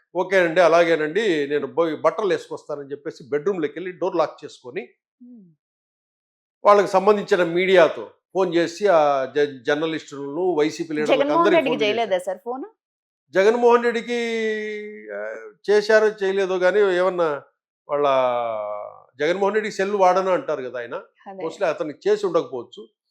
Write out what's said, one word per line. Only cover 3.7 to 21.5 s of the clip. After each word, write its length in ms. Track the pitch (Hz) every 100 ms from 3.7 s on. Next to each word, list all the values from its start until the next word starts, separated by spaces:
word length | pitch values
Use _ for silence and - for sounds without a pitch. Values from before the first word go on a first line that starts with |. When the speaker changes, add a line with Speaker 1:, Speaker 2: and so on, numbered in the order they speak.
Speaker 1:
వెళ్ళి 180 | 160 185
డోర్ 240 | 165 180 175
లాక్ 220 | 147 -
చేసుకొని 460 | 135 - 123 147 240 _ _ _
Speaker 2:
ఉమ్. 260 | 247 240 180 151 _ _ _ _ _ _ _ _ _ _
Speaker 1:
వాళ్ళకి 240 | 208 202 180
సంబంధించిన 560 | 190 196 208 180 190
మీడియాతో 600 | 175 175 185 180 156 - 101 _ _
ఫోన్ 200 | 180 185
చేసి 340 | 170 165 - 202
ఆ 120 | 170 147 139 131
జ-, 380 | 135 147 131
జర్నలిస్టులను 800 | 120 147 160 156 - 139 139 147 185 156
వైసీపీ 360 | 151 151 160
లీడర్లకు 200 | 156 151
Speaker 2:
జగన్మోహన్ 260 | - 294 320
Speaker 1:
అందరికీ 180 | 339 330
Speaker 2:
రెడ్డికి 180 | 262 240
Speaker 1:
ఫోన్ 80 |
Speaker 2:
చేయలేదా 320 | 214 220 220 185
Speaker 1:
చేశారు. 100 | 185
Speaker 2:
సార్ 140 | 190
ఫోన్? 220 | 233 262 403 _ _ _ _ _ _
Speaker 1:
జగన్మోహన్ 500 | 151 202 240 240 240
రెడ్డికి, 360 | 240 233 220 240 233 226 220 214 214 214 208 214 214
ఆ, 80 | 202 214 226 107 -
చేశారో 440 | - 208 208 220 214
చేయలేదో 500 | 214 190 196 190 185
కానీ 200 | 180 202 202 180
ఏమన్నా 340 | 185 180 165 143 - _ _ _ -
వాళ్ళ 180 | 147 143 131 127 120 117 110 104 104 107 104 101 123
జగన్మోహన్ 380 | 151 185 196 214
రెడ్డి 160 | 214
సెల్ 240 | - 196 208
వాడను 360 | 185 185 190
అంటారు 300 | 175 143 143
కదా 180 | 127 120
ఆయన, 160 | 117 170 - _ 202
Speaker 2:
అదే. 120 | 196
Speaker 1:
mostly 240 | 165